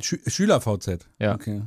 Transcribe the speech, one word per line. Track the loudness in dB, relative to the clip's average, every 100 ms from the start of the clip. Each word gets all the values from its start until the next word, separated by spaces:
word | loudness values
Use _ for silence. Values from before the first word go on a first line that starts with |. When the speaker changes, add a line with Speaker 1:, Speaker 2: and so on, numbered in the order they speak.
Speaker 1:
Schü-, | -6 -4 -4
Schüler-V | 0 4 4 2 -2
Z? | -2 -6 -6 -2
Speaker 2:
Ja, | 0
Speaker 1:
Okay. | 0 -4 -6